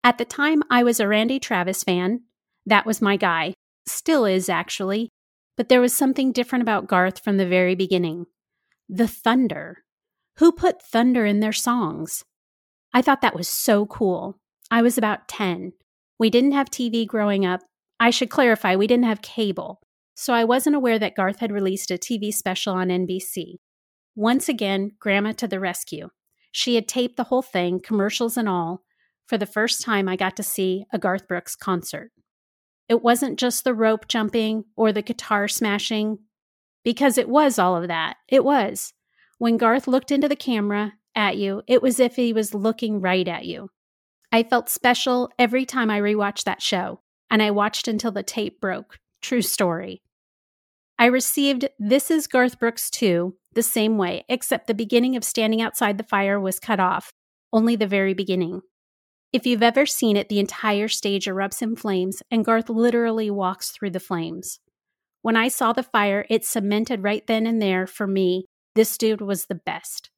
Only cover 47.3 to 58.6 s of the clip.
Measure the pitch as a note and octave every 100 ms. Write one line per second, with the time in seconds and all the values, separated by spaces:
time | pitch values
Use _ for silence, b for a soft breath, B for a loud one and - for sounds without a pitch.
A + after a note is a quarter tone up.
47.3 | A3 G#3+ G3+ G#3 - - G#3+ A#3 G3+ F#3+
48.3 | - G#3 - G3 F#3 - - _ _ -
49.3 | B3 F3+ - F#3 E3 F#3+ F#3 _ _ _
50.3 | _ _ _ _ _ _ - A#3+ B3+ -
51.3 | - C#4 C4 C#4 _ G#3 C4 - D#4+ D4
52.3 | B3+ B3 - A#3 A#3 - - G#3+ E3+ F3+
53.3 | F3+ _ - A#3 A#3 G#3+ A3 F3+ F3+ -
54.3 | B3+ - A#3+ - G#3+ A3+ A#3+ B3+ B3+ -
55.3 | - A3 A3 A3+ - G#3 G3+ A3+ G3+ G3
56.3 | G3+ F#3+ F#3+ - G3+ F#3 F#3 - _ _
57.3 | _ _ A3+ A3+ A#3 G#3 G3 G3 F#3+ F#3+
58.3 | F#3 E3+ F3+